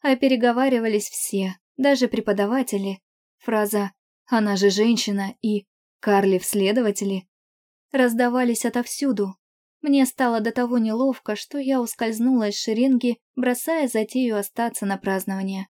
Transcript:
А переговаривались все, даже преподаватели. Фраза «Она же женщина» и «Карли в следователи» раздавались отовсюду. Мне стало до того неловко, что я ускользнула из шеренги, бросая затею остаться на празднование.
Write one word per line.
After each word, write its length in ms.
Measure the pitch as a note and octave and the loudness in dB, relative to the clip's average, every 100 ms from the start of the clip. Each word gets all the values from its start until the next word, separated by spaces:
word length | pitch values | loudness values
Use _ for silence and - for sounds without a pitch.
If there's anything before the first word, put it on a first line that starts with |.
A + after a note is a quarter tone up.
А 140 | D4 | 2
переговаривались 920 | C4 C4+ B3+ A#3+ A#3+ C4+ B3 A3+ G#3+ - | 2 4 4 2 2 2 2 2 0 -2
все, 460 | - - G3 F#3+ F#3 _ | -8 -4 -2 -4 -6 _
даже 320 | - C#4 C4+ B3 | 0 2 2 2
преподаватели. 920 | A#3+ A3 G3+ G3+ B3+ B3+ G3+ G3 F#3+ _ _ _ _ | 0 -2 0 0 0 -2 -4 -4 -8 _ _ _ _
Фраза 520 | - A3 G#3 G#3 G3+ _ _ _ _ | -2 -2 0 -2 -4 _ _ _ _
«Она 280 | A#3 G#3 | 0 2
же 140 | G3 G3+ | 2 2
женщина» 640 | F#3+ A3+ A#3 - G3+ G3 - | 4 2 2 0 -4 -4 -4
и 240 | A3 G#3 _ _ _ _ | -2 -2 _ _ _ _
«Карли 380 | - G3 G3 F#3 | 2 2 4 2
в 80 | |
следователи» 800 | - G#3 F#3+ A3+ A3 G3+ G3+ F#3+ _ _ _ _ _ _ _ | 0 0 2 2 0 -2 -4 -4 _ _ _ _ _ _ _
раздавались 760 | C4+ B3 A#3 B3 B3 B3 A3+ | 2 2 2 0 2 0 0
отовсюду. 680 | A#3 B3 A#3+ - C#4+ G#3 G3 - _ _ _ _ | -2 -2 -4 -4 -2 0 -4 -6 _ _ _ _
Мне 240 | D4+ C#4 | 0 2
стало 360 | C4 - B3+ A3+ | 2 2 0 0
до 100 | A3 | -2
того 260 | A#3 A#3+ B3 | -2 0 0
неловко, 580 | A3 A3+ C4+ B3 - | 0 0 0 -2 -6
что 220 | G#3+ - C#4+ | -8 -6 -6
я 240 | C4 C4+ | -2 -2
ускользнула 680 | A#3 - A#3 A3 A#3+ B3+ G#3+ | -2 -4 -4 0 2 2 0
из 60 | |
шеренги, 600 | G3+ - A3 C4+ B3 B3 A3+ _ | -4 -4 0 2 4 2 -4 _
бросая 520 | - B3+ A#3+ - E4 C4+ | -2 -2 -2 -2 -2 0
затею 500 | A3 A3 B3+ B3 G#3 | -2 -2 -2 0 -2
остаться 480 | G3+ - A#3 - | -4 -4 -4 -4
на 120 | G3+ F#3+ | -4 -4
празднование. 680 | G3 F#3+ F#3+ F#3+ F#3+ F#3+ F#3+ | -2 -4 -4 -6 -4 -6 -10